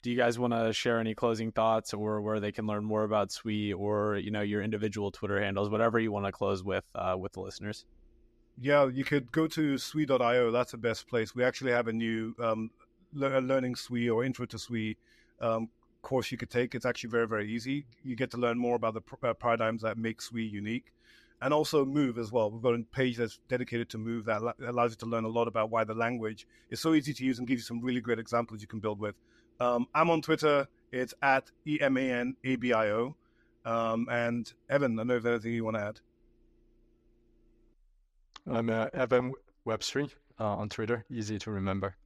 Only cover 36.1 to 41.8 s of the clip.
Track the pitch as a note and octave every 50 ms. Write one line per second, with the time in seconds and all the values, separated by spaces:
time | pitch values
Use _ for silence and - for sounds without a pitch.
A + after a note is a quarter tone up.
36.1 | _ _ _ _ _ _ _ _ _ _ _ _ _ _ _ _ _ _ _ _
37.1 | _ _ _ _ _ _ _ _ _ _ _ _ _ _ _ _ _ _ _ _
38.1 | _ _ _ _ _ - _ - C3 A2+ A2+ A2+ A2 A2+ A2 - - C3+ C3 A#2
39.1 | C3 B2 B2 B2+ C3 - _ _ _ _ _ A#2 A2 G#2 - - - C3+ D3 C#3
40.1 | - _ _ _ - - A2+ G#2+ G2+ G2+ G#2 G#2 - - A2+ - A#2+ A#2 A2+ _
41.1 | B2+ A#2 G#2+ G#2 A2 G2+ - - G#2+ G2 F#2+ G2 F#2+ G2